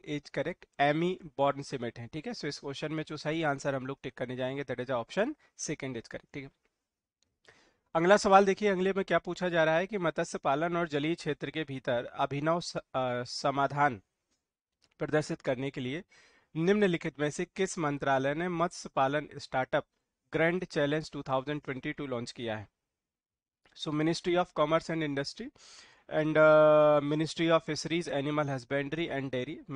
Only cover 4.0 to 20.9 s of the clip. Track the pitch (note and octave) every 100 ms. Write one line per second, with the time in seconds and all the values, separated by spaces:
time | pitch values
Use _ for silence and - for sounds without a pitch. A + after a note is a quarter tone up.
4 | C3+ - B2 B2+ B2+ C#3 C#3 A#2+ B2+ B2
5 | A2+ F#3 B3 D4+ _ - - D3+ C3+ A#2+
6 | - - - C#3+ C#3 _ _ _ _ _
7 | _ _ _ _ _ _ _ _ _ E3
8 | F3 G3+ G#3 G3 G3+ F#3+ G#3 F#3 F#3+ F#3+
9 | F#3+ E3+ - E3+ F3+ E3 D#3+ D#3+ F#3+ G#3
10 | E3 D#3+ E3+ F#3+ D3 C#3 E3+ E3+ E3+ C#3+
11 | D3+ E3+ D#3 C#3+ C#3 D#3 D3+ C3 C#3 A#2+
12 | A#2+ - C#3 C#3+ D#3 E3+ - F3+ - C3
13 | B2+ B2 B2 - C#3+ C3+ C#3 C#3+ D3 G#2
14 | - _ _ _ _ _ _ _ _ _
15 | D3 D3+ - D#3+ D3 B2+ C#3 D3 B2 D#3
16 | - _ _ _ _ D#3 E3+ G#3 G3 E3
17 | E3 - D3 D#3+ F3 - F#3+ - D3+ C#3+
18 | C#3 C3+ C3+ D3+ F3+ E3+ E3+ - - D3
19 | C3+ D3 C#3+ C#3+ - C3 C3 D3+ - _
20 | _ _ _ D3+ E3 F3+ F3+ D#3+ C#3+